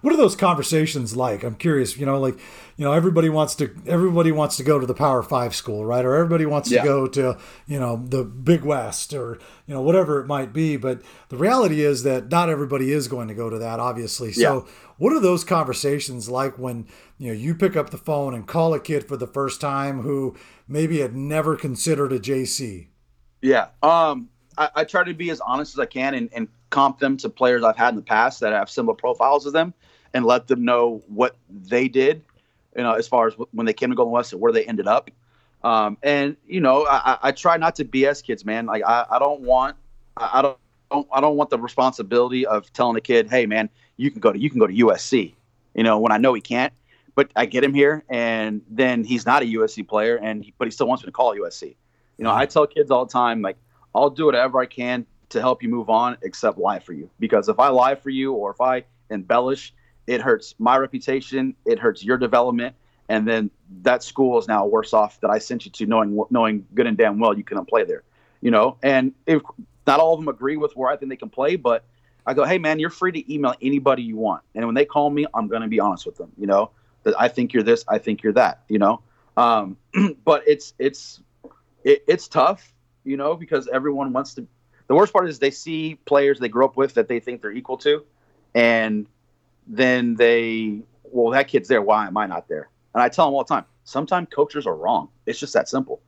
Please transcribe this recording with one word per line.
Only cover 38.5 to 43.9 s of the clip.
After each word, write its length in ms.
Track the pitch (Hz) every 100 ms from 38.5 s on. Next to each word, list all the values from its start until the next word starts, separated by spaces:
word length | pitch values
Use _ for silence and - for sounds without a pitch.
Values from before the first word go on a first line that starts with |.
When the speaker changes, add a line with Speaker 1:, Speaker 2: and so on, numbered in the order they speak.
| 110 117
Speaker 2:
Like, 160 | 101 98
I, 220 | 117 117
I 80 | 123
don't 240 | 143 147
want, 340 | 123 127 135 - - - _ -
I, 120 | 110
I 80 | 123
don't, 140 | 139 131 _ _ _
don't, 160 | 143 139
I 80 | 135
don't 160 | 151 147
want 140 | 143
the 80 | 123
responsibility 880 | 117 - 131 127 98 120 123 127 117
of 260 | 107 -
telling 220 | - 123 113
a 60 |
kid, 260 | - 120 107
"Hey, 200 | 127 113
man, 220 | 110 110 _ _